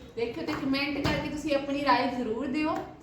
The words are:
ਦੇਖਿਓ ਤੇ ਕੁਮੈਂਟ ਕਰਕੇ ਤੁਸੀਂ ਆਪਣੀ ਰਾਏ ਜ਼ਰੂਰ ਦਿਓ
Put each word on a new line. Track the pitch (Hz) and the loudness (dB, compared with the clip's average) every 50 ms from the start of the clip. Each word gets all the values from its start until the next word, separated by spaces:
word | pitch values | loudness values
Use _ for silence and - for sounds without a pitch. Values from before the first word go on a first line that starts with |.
| - - - | -14 -10 -4
ਦੇਖਿਓ | 226 240 247 - 330 302 | -2 -2 -2 -2 -4 -4
ਤੇ | 311 294 | -4 -4
ਕੁਮੈਂਟ | - 294 269 269 277 294 302 285 | -2 0 0 0 2 0 0 0
ਕਰਕੇ | - 294 302 285 277 294 294 | 0 2 2 2 2 0 -2
ਤੁਸੀਂ | 302 294 302 302 277 | -4 -4 0 2 2
ਆਪਣੀ | 277 - 277 277 285 285 | 2 2 0 -2 2 4
ਰਾਏ | 262 240 240 262 | 4 4 4 4
ਜ਼ਰੂਰ | - - 247 220 214 220 262 277 | 2 0 0 -2 -2 -2 -2 -2
ਦਿਓ | 254 277 302 311 311 370 381 - - - - | -2 0 0 2 0 0 -2 -4 -8 -12 -16